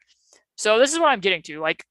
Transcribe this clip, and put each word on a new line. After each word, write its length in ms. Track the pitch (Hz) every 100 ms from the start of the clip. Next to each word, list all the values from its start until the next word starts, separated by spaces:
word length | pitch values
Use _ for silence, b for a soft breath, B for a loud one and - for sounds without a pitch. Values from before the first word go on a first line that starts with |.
| _ b b b b -
So 220 | 214 220
this 140 | 277
is 80 | 330
what 80 | 311
I'm 100 | 226
getting 240 | 190 170
to. 160 | - 151
Like, 260 | 156 170 -